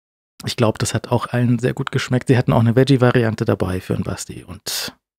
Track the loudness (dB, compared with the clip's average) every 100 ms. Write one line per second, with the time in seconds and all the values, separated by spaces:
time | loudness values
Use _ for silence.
0 | _ _ _ -14 -8 0 0 0 -2 -4
1 | -2 -2 0 0 2 2 0 -4 -4 -4
2 | -2 0 2 2 4 4 4 4 4 4
3 | 4 2 0 0 -2 -2 -2 -4 -4 -4
4 | -4 -8 -10 -16 -16 -14 -8 -8 -8 -14
5 | _ _